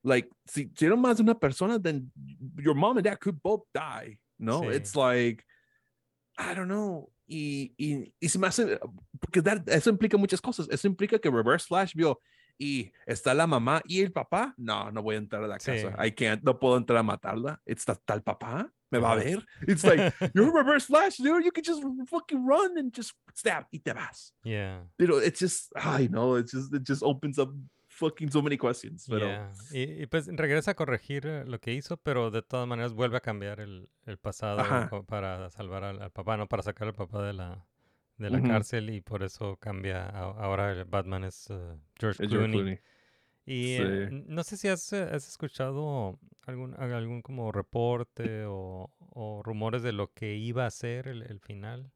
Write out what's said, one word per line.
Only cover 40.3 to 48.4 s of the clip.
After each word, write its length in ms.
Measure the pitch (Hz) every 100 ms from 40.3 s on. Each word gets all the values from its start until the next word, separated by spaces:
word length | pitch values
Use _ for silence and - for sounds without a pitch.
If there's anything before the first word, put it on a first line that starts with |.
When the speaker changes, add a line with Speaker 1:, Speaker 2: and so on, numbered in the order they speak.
| 104
Speaker 2:
ahora 300 | 98 98 101
el 120 | 92 92
Batman 380 | 101 90 95
es, 240 | 95 - -
eh, 260 | 98 87 80 76 -
George 240 | 110 98
Speaker 1:
Es 60 | 104
George 220 | 110 110
Speaker 2:
Clooney. 260 | 107 98 92
Speaker 1:
Clooney. 20 | _ _ _ _ _ _ -
Speaker 2:
Y, 300 | 127 123 127
Speaker 1:
Sí. 40 |
Speaker 2:
eh, 220 | 95 98 101
n-, 140 | 139 151
no 160 | 156
sé 140 | 165 202
si 100 | 196
has, 260 | 180 -
eh, 80 | 202 175
has 160 | 147 -
escuchado 920 | - 151 - 135 135 151 139 101 - - _ -
algún, 300 | 127 127 -
a-, 200 | 127 120
algún 280 | 113 120
como 280 | - 131 113
reporte 920 | 101 95 120 120 120 117 - 117 110